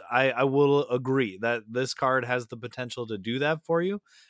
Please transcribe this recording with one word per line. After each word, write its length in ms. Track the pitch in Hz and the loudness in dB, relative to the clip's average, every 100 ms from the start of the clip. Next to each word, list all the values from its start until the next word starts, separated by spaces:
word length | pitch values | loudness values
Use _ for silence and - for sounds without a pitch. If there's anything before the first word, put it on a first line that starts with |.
| - | -2
I, 180 | 120 131 | 2 2
I 140 | 120 | 2
will 440 | 135 139 143 143 143 | 2 4 6 4 2
agree 520 | 123 127 135 117 92 | -2 0 2 0 -2
that 220 | 113 120 110 | -2 -2 -4
this 280 | 120 127 - | -4 -4 -2
card 300 | 135 131 120 | 0 0 0
has 200 | 127 113 | -4 -4
the 120 | 120 | -12
potential 500 | 120 - 123 131 113 | -12 -10 -10 -8 -8
to 100 | 107 | -6
do 220 | 101 123 | -4 -2
that 240 | 147 160 - | -2 -2 -2
for 160 | 165 | -2
you. 180 | 180 202 - - - | -2 -4 -10 -20 -16